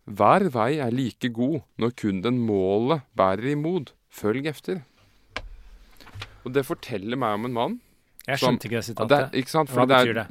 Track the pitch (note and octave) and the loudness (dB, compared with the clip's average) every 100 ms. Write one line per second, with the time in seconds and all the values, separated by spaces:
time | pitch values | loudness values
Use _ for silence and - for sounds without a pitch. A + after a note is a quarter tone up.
0 | - G#2 G#2 F3 F#3+ B2 A2+ D#3 B2 B2+ | -8 4 6 6 4 0 0 0 -2 -2
1 | A#2+ - B2+ A2 B2+ D#3 - - A#2 - | -2 -4 -4 -2 -2 -2 -6 -4 -4 -2
2 | G#2+ F#2 A2 B2 A2+ G2+ F#2+ G2+ B2 D#3+ | -2 0 0 0 2 2 2 2 2 -2
3 | - - F#2+ F#2+ B2+ D3 D#3 F3+ A#2+ - | -2 2 2 2 -2 -2 -2 -4 -6 -14
4 | _ - G#2 B2+ D3+ C3+ - F#3 - _ | _ -4 -2 -2 -4 -8 -6 -8 -10 _
5 | _ _ _ - - - - - - - | _ _ _ -14 -14 -16 -20 -20 -20 -20
6 | - G2+ - - B2 C3+ C3 E3 - G#2+ | -20 -16 -16 -14 -4 -2 -2 -6 -8 -8
7 | G#2 C3 A#2 G#2 B2 A#2 C#3 A#3+ - _ | -4 -2 -2 -2 -2 -2 -2 -4 -12 _
8 | _ - - C#3 B2+ A#2 G#2+ A2+ A#2 A2 | _ -14 -6 0 2 0 -2 -4 -4 -4
9 | A2 C#3+ C3+ C3 B2+ D#3+ C#3+ B2 B2+ C3 | 2 2 2 -4 -2 -2 0 2 6 6
10 | A#2+ A2+ G#2 | 4 0 -4